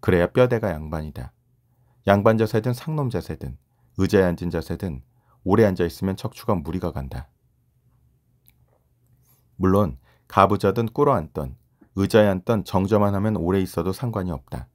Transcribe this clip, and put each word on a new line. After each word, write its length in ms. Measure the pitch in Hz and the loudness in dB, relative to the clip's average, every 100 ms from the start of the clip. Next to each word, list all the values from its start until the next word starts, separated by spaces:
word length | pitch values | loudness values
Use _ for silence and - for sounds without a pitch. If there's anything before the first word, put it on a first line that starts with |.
그래야 260 | - 90 87 | 2 2 2
뼈대가 440 | - 123 120 107 | 4 2 2 -2
양반이다. 600 | 78 78 80 78 - 64 _ _ _ _ _ _ _ - | -6 -6 -8 -8 -10 -14 _ _ _ _ _ _ _ 2
양반 300 | 101 104 110 | 4 4 2
자세든 380 | 110 113 117 | 2 0 -2
상놈 360 | 123 - 156 135 | -6 -6 -6 -4
자세든 460 | 117 - 80 71 62 _ _ _ - | -6 -8 -10 -10 -14 _ _ _ -4
의자에 260 | 95 104 | 2 4
앉은 260 | 92 85 87 | 4 0 -4
자세든 520 | 82 80 82 98 69 - _ _ _ | -6 -6 -8 -8 -10 -16 _ _ _
오래 200 | - 104 | 0 4
앉아있으면 520 | 107 92 85 - 92 95 | 4 4 -2 -2 -6 -4
척추가 380 | - - - | -8 -10 -4
무리가 380 | 98 73 87 87 | -4 -4 -6 -6
간다. 360 | 73 69 62 - _ _ _ _ _ _ _ _ _ _ _ _ _ _ _ _ _ _ _ _ _ _ _ | -8 -10 -12 -14 _ _ _ _ _ _ _ _ _ _ _ _ _ _ _ _ _ _ _ _ _ _ _
물론 420 | 92 95 101 67 _ _ _ | 2 2 2 -4 _ _ _
가부좌든 580 | - 98 101 101 110 113 | 4 4 4 0 0 -2
꿇어 260 | - 143 | 0 2
앉던 440 | 123 78 - 71 64 _ _ _ | 0 -2 -8 -10 -10 _ _ _
의자에 320 | - 98 110 104 | -2 4 6 4
앉던 380 | 92 - 113 | 2 -2 -2
정좌만 500 | 90 95 95 107 104 | 0 -2 2 2 2
하면 220 | 101 107 107 | 0 -2 -2
오래 240 | 82 95 | 0 0
있어도 320 | 92 - 87 | 0 -4 -4
상관이 380 | 95 123 110 92 | -4 -6 -6 -6
없다. 380 | 73 - - - | -8 -8 -14 -14